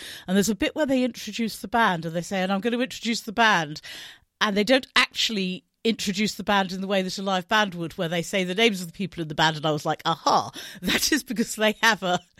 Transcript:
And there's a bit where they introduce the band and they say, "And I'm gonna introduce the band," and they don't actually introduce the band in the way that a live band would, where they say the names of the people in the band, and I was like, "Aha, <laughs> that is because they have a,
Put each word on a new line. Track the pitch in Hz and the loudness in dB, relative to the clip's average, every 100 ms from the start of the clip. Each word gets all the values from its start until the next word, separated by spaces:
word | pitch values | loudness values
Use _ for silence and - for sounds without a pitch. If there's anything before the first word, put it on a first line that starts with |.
| - - - | -16 -16 0
And | 196 | 2
there's | 202 | 2
a | 208 | 2
bit | 311 302 | 0 0
where | 285 | 2
they | 262 | 2
introduce | 247 - - 202 226 - | 0 -4 -12 -4 -6 -6
the | 202 | -4
band | 233 220 170 165 | 2 2 2 -2
and | |
they | 170 | -6
say, | 170 196 | -4 -2
"And | 185 | 0
I'm | 196 | 0
gonna | 226 240 | 0 -2
introduce | 247 - 226 220 | -4 -4 -4 -4
the | - | -4
band," | 202 220 185 151 151 - - - - _ _ | 2 4 4 0 -8 -12 -16 -16 -20 _ _
and | 214 202 | 0 2
they | 208 | 4
don't | 262 - 240 | 2 4 2
actually | - - - 214 185 185 _ _ 226 | 2 0 -2 -2 -4 -6 _ _ -2
introduce | 220 202 190 208 - | 0 -2 -2 -2 -2
the | 202 | 0
band | 202 185 | 2 0
in | 185 | -4
the | 190 | -2
way | 196 | 0
that | 185 - | 0 -4
a | |
live | 196 185 175 | -2 -2 2
band | 214 208 170 | 2 2 -2
would, | 165 - | -8 -4
where | 165 | -2
they | 175 | -2
say | 165 202 180 | -2 -2 0
the | 185 | 4
names | 226 185 | 4 4
of | 170 | -8
the | |
people | - 190 - | -6 -6 -4
in | 156 | -6
the | 156 | 2
band, | 160 151 | 2 4
and | 156 | 0
I | |
was | 151 165 | 0 -2
like, | 151 165 | -4 -2
"Aha, | 160 - 185 107 - - | 0 2 2 2 -8 -16
<laughs> | - | -8
that | 180 349 - | -2 0 2
is | 302 | 0
because | - 220 226 - | -2 -4 -2 0
they | 214 214 | 0 4
have | 226 208 | 2 2
a, | 180 175 - _ | 0 -2 -4 _